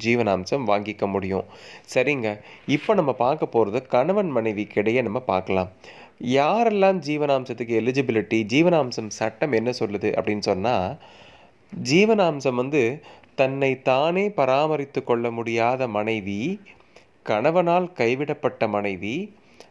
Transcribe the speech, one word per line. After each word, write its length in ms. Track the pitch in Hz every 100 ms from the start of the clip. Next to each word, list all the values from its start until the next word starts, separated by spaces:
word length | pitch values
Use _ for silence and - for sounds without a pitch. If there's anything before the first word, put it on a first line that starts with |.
ஜீவனாம்சம் 640 | 113 120 107 92 92 143 107
வாங்கிக்க 400 | 104 104 101 101
முடியும். 360 | 98 95 95 - - - - -
சரிங்க, 460 | 131 127 139 110 104 - - -
இப்ப 260 | 160 -
நம்ம 200 | 202 143
பார்க்க 340 | 120 120 156 165
போறது 280 | 117 104 117
கணவன் 480 | - 123 151 202 185
மனைவிக்கு 520 | 123 113 101 104 107
இடையே 200 | 104 123
நம்ம 180 | 110 120
பார்க்கலாம். 500 | - 92 92 95 92 - - - - _
யாரெல்லாம் 800 | 123 135 151 214 233 202 196 190 139
ஜீவனாம்சத்துக்கு 680 | 151 147 135 127 117 117
எலிஜிபிலிட்டி, 680 | 113 117 131 127 110 101 113 104
ஜீவனாம்சம் 540 | 135 175 165 127 117 110
சட்டம் 440 | - 110 - 151
என்ன 180 | 113 117
சொல்லுது 420 | 123 107 101 104
அப்படின்னு 280 | - 110 104
சொன்னா, 560 | 220 135 110 110 92 151 - - - - - _ _ -
ஜீவனாம்சம் 680 | 123 165 214 208 175 143 135
வந்து 480 | 123 131 151 117 151 - - - -
தன்னை 460 | 135 139 135 131
தானே 480 | - 131 160 180 208
பராமரித்து 720 | 202 131 135 156 147 139 135
கொள்ள 280 | 127 120 120
முடியாத 560 | 117 117 113 117 131 123
மனைவி, 720 | 104 107 110 98 101 143 208 - - _ - _ _ -
கணவனால் 680 | 110 143 175 170 175 175
கைவிடப்பட்ட 760 | - 117 131 147 147 127 - 110
மனைவி, 680 | 104 101 92 101 147 208 - _ - -